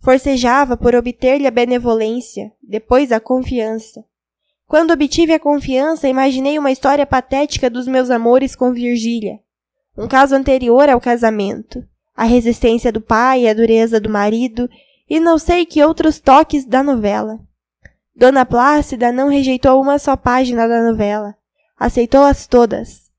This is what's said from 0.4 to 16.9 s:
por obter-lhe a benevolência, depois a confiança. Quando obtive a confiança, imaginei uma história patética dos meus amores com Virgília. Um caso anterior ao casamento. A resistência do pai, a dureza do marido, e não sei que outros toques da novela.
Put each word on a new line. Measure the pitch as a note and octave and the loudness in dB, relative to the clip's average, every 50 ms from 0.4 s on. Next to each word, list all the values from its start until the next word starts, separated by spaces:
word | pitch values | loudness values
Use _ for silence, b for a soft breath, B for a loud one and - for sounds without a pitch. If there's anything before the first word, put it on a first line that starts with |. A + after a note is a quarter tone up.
| A#3+ A#3+ B3 C#4 C#4+ B3+ A#3+ | 0 0 2 2 0 0 -4
por | A#3 - A#3+ A#3+ | -2 0 0 0
obter-lhe | B3 A#3 B3 A#3+ _ - B3+ C4 D4 C#4+ C4 | 2 0 -2 -8 _ 0 0 0 2 0 0
a | |
benevolência, | A#3 A#3+ A#3+ A#3+ B3 B3 A#3 A#3+ A3+ A3+ A3 A3 A3+ B3+ B3 - - G3+ G#3 G#3+ _ _ | 0 0 0 0 -2 -2 -2 -2 -2 -2 -2 -4 -6 -6 -10 -12 -14 -16 -16 -16 _ _
depois | _ - G3 G#3+ _ _ B3 B3+ D4 B3 | _ -10 -10 -10 _ _ 0 0 2 0
a | A#3+ A3 | -2 -4
confiança. | A3 - B3+ B3+ B3+ - C4 A#3+ A3 A3 A3 A3+ A3 - - A3 A3 _ _ _ _ _ _ _ _ _ _ _ _ _ | -2 -2 -4 -4 -2 -4 -6 -4 -4 -4 -6 -8 -10 -14 -20 -20 -20 _ _ _ _ _ _ _ _ _ _ _ _ _
Quando | - D4+ E4 D#4+ | 0 2 2 2
obtive | E4 C4+ D4 C#4 - - E4+ D#4+ | 0 0 0 -2 0 0 0 2
a | D#4+ D#4 | 0 0
confiança, | - D4 D4 C#4+ - - C4 B3+ C#4 D#4 E4 D4+ - C4+ | 0 -2 -2 -2 -2 -4 -2 -2 -2 -2 -4 -2 -2 -2
imaginei | C4 C4 C4+ C#4 C4 B3+ C4 C#4 D4 D4+ | -2 0 0 0 -2 -2 -4 -4 -4 -2
uma | D4 C#4 | -2 -2
história | C4+ - - C#4 C#4 D4 C#4+ | -4 -2 0 0 0 0 0
patética | C#4 - C4 B3 _ C4+ C4+ D4 D4 - - - B3 | -2 -2 -4 -4 _ -4 -4 -4 -4 -4 -4 -4 -4
dos | A#3 B3 B3 | -4 -6 -8
meus | B3+ C4 C4 B3+ B3 | -2 -2 -2 0 0
amores | B3+ A#3 A3+ A#3 A#3+ C4 C#4 B3+ - | -2 0 2 2 2 2 2 -2 -4
com | _ B3+ B3 | _ -2 -2
Virgília. | B3 A#3+ A#3+ A#3+ A#3+ A#3 A3 A#3 A#3 A#3 G#3+ F#3+ - G#3+ _ _ _ _ _ _ _ _ _ _ _ | -2 -4 -4 -4 -4 -4 -4 -4 -6 -6 -8 -10 -12 -12 _ _ _ _ _ _ _ _ _ _ _
Um | - G#3 A#3 | -14 -8 0
caso | - C4 C#4 C4+ C4+ | 2 2 4 4 2
anterior | C4+ C4+ C#4 C4 C4 B3+ A#3+ A3+ B3+ C#4+ D4 | 0 2 0 0 0 2 2 4 4 6 4
ao | C4 A#3+ | 4 2
casamento. | - B3+ A#3+ A#3 A#3+ A3+ A3 G#3 G3+ G3+ - - A3 _ - B3 - _ _ _ _ _ _ | 2 -2 -2 0 0 -2 -2 -2 -6 -6 -8 -10 -14 _ -16 -18 -18 _ _ _ _ _ _
A | - A3+ | -4 0
resistência | A3+ A#3+ B3 A3+ A#3 A#3 - - A#3 A3+ A#3+ - B3 | 2 2 2 2 0 -2 0 0 0 0 0 -2 -4
do | G#3+ A#3 | -4 -4
pai, | A3 _ A#3 G#3+ A#3+ C4 C4 B3+ A#3+ | -4 _ 0 2 2 2 2 2 2
a | A3 G#3+ | 0 2
dureza | G#3+ A#3 A3 A3+ A3+ A3+ A3+ A3+ A3 | 2 2 2 4 2 2 2 0 -2
do | G#3 A3 | -2 -2
marido, | G#3+ G3+ G3+ G#3 A3 A3+ B3 B3+ A3 A#3 B3 A#3+ b b b b b b b b | -4 -2 -2 -2 -2 -2 -4 -6 -4 -6 -8 -8 b b b b b b b b
e | D4 D#4+ | -2 0
não | E4 E4+ E4 D#4 | 2 2 2 2
sei | D#4+ - F4 F4+ F4 | 2 0 0 0 0
que | E4+ - D4+ C#4+ | -2 2 2 2
outros | D#4 D#4+ - - D#4 D4+ - | 2 2 0 0 -2 -2 0
toques | _ C#4 C4 C#4+ D#4+ - - C#4+ C4 | _ 4 6 6 4 2 -2 -6 -4
da | B3+ G#3 C4 | -2 -2 -2
novela. | C#4 C#4+ | 0 0